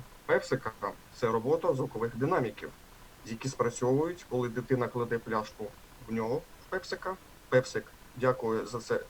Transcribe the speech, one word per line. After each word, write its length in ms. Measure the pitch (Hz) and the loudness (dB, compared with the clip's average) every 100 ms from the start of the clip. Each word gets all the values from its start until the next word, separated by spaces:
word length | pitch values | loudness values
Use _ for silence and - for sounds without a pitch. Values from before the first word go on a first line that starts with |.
| - - - | -10 -16 2
Пепсика — 460 | 175 - 135 110 - 101 - - - | 2 4 0 -2 -4 -6 -6 -14 -2
це 60 | 117 | 2
робота 480 | 113 117 165 175 | 2 2 2 4
звукових 420 | 131 127 110 117 113 | 2 0 -2 -4 0
динаміків, 540 | 135 175 117 - 71 - - - - - 107 | 2 4 2 -2 -12 -14 -20 -20 -20 -18 -12
які 220 | 113 127 | -6 -6
спрацьовують, 760 | - 117 - 127 131 165 175 - | 0 0 2 2 4 2 -2 -4
коли 200 | 123 123 | -2 0
дитина 400 | 117 117 127 120 | -2 0 0 2
кладе 300 | 123 117 117 | -2 -2 -2
пляшку 480 | 113 110 107 - 104 - - - 107 | 0 -2 -2 -8 -12 -12 -20 -20 -6
в 40 | |
нього, 240 | 113 113 139 | -4 0 -2
в 340 | - - - | -4 -18 -6
Пепсика. 460 | 185 - 185 185 190 - - - | -6 -4 -6 -6 -8 -12 -20 4
Пепсик 360 | - - - - - - - | 4 4 -4 -6 -16 -16 0
дякує 500 | 127 127 117 110 98 | 2 2 2 0 -2
за 140 | 117 | -6
це 200 | - 110 - | -2 -2 -2